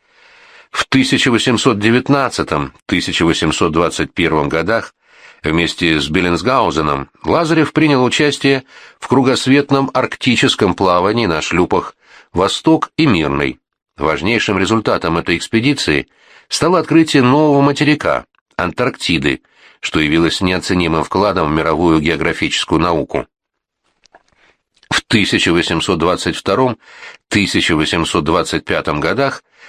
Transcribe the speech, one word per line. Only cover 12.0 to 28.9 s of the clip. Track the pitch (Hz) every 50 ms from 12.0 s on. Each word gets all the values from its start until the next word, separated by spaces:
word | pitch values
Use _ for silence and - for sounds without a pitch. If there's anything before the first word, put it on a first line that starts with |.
| _ _ - - - _ -
«Восток» | 85 95 98 - - - 160 160 156 - - _
и | - 160
«Мирный». | 147 104 82 76 69 69 69 71 65 64 - _ _ _ _ _ _ _
Важнейшим | - 71 78 80 69 78 101 120 107 - - 101 92
результатом | 95 90 110 113 107 - 104 82 - 85 82
этой | 85 82 - 87
экспедиции | 78 - - - 113 113 139 143 - - - 76 69 62 - _ _ _ _ - - _ _
стало | - - 147 160 185 170
открытие | 156 - 170 165 160 156 - 143 123
нового | 123 135 151 156 151 143 139
материка – | 139 143 139 - 147 139 151 - - 85 69 62 - _ _ _ _ _ _
Антарктиды, | - 87 90 76 - 123 123 - - - - 87 73 67 73 64 - _ _ _ _ - - _ _
что | - - - 80
явилось | 76 73 76 82 85 78 - -
неоценимым | 98 90 92 87 - - 95 90 87 80 80 80 71
вкладом | - - 95 101 104 92 92 82
в | 73 76
мировую | 80 78 80 78 76 90 85 80 78
географическую | 73 82 80 73 76 80 80 - 82 76 - - - - 82 78
науку. | 82 87 85 76 67 - - 69 60 - _ _ _ _ _ _ _ _ _ _ _ _ _ _ _ _ - _ _ _ _ _ _ _ _ _ _ _ _ _ _ _
В | - - -
тысяча | - - 107 95 - - 104 - 95 82
восемьсот | 87 82 - 90 80 - - 92 80
двадцать | 82 87 90 - - 92 80
втором, | - - - 98 123 131 127 110 - _ - - - - - - - _ _
тысяча | - 104 98 87 - 104 - - 82
восемьсот | 76 78 - - 85 80 - - 90 76
двадцать | 76 82 90 80 - - 78 -
пятом | - 92 78 - 82